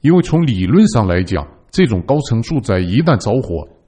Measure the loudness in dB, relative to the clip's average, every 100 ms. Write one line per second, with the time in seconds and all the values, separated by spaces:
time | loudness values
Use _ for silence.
0 | 4 2 2 0 0 -2 2 4 4 2
1 | 0 0 -2 -4 -6 -16 _ 0 0 0
2 | -2 -2 -2 -4 -2 -6 -2 -2 0 0
3 | 2 0 0 -4 -4 -8 -10 _